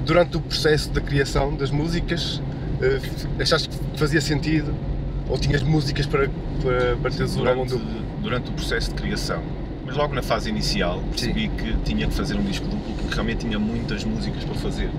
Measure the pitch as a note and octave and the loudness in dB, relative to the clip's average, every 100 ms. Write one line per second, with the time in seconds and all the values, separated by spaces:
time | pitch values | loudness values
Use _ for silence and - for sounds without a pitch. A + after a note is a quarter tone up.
0 | C3 E3+ E3+ E3 B2+ - D#3 D3+ - D3 | 4 4 4 0 -2 2 4 4 2 -2
1 | - C#3 C3 C#3+ C#3 D3 C#3 C#3+ E3 E3 | 2 2 2 2 2 0 0 0 2 0
2 | - E3+ - - - - - - C3 C3+ | 0 0 -2 -2 -4 -4 -4 2 2 2
3 | - - - - C3 E3 - - - - | -2 -4 -4 0 2 2 2 -4 -4 0
4 | D3+ D#3 - C#3+ D3+ D#3 D3 - - - | 2 2 2 0 2 2 2 -2 -2 -2
5 | - - - C3+ - C#3+ C3+ D#3 C3+ C#3+ | -2 -4 -2 0 2 2 4 2 2 0
6 | C#3+ D3 C#3 - - C3+ C3 B2 B2 A#2+ | 2 2 2 0 -4 -2 2 2 2 2
7 | B2+ B2 C3 - B2+ B2+ B2+ B2+ - A2 | 0 0 0 2 2 2 2 -2 -2 -4
8 | - - G#2 B2 - - - A#2 - - | -6 -4 -2 -2 -2 -4 0 0 0 -2
9 | - - - F2 - - - - - C3 | -2 -2 -2 -2 -4 -6 -6 -8 -4 0
10 | D3 C3+ - A2+ A2 G#2+ - G#2 F2+ F2+ | 0 0 0 0 0 0 0 0 0 0
11 | - - G#2+ A2 G#2+ - A2+ - - - | -2 -2 0 0 0 -2 0 0 0 0
12 | - - F#2+ G2+ G2 - - G#2 G#2+ F#2+ | 0 0 0 0 0 -2 -2 -4 -4 -4
13 | G2+ - G#2+ A2+ A#2 G#2 G#2 A#2 - G#2+ | -2 0 0 0 -2 0 0 -2 -2 -2
14 | G#2+ A2 - - - - D3+ - - | -2 -2 -2 -2 -4 -2 -2 -2 -2